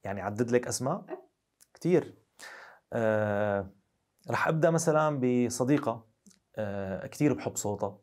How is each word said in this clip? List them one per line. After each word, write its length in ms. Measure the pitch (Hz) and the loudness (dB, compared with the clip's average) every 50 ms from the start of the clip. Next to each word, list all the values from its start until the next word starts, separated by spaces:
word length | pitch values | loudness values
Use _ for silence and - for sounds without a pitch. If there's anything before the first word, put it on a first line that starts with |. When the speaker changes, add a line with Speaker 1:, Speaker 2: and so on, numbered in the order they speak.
| _ | _
Speaker 1:
يعني 180 | 101 101 101 | -8 -8 -6
عدد 300 | 90 104 104 104 123 117 | -6 -6 -2 -2 0 2
لك 160 | 120 123 123 | 2 2 2
أسماء؟ 380 | - 110 - 127 135 170 220 - - | 0 -6 -4 -2 -4 -4 -4 -6 -12
Speaker 2:
إيه. 100 | 339 370 - _ _ _ _ _ _ _ - _ _ | -14 -14 -14 _ _ _ _ _ _ _ -20 _ _
Speaker 1:
كتير. 400 | - - 165 185 147 - - - _ _ _ _ - - - - - - - - _ _ _ - | -4 2 4 4 4 2 0 -14 _ _ _ _ -20 -18 -18 -18 -18 -20 -20 -20 _ _ _ -2
آه، 760 | 120 113 110 107 107 107 107 101 101 104 104 101 101 95 98 - _ _ _ _ _ _ _ _ _ _ - | 0 2 2 2 2 2 0 0 0 0 0 0 -2 -4 -6 -14 _ _ _ _ _ _ _ _ _ _ -4
رح 180 | 120 - - | -2 0 0
أبدأ 220 | 165 160 160 160 170 | 0 2 4 4 4
مثلًا 500 | 165 160 165 165 151 156 156 151 147 139 | 4 4 2 4 4 4 2 2 2 2
بصديقة، 880 | 123 123 123 123 123 117 120 - 127 123 147 147 - - 117 117 - _ _ _ _ - - _ _ _ _ | 2 2 4 2 2 0 0 -2 2 2 2 2 2 -2 -4 -4 -10 _ _ _ _ -20 -20 _ _ _ _
آه، 520 | - 107 101 98 101 98 95 98 - - | -6 -6 -4 -4 -6 -6 -6 -6 -6 -8
كتير 260 | - - - 151 147 - | -10 -2 2 2 2 2
بحب 220 | 147 - 117 - | 0 -4 -6 -6
صوتها 420 | - - 104 104 104 107 101 - - | -4 -4 -4 -2 -2 -4 -6 -6 -12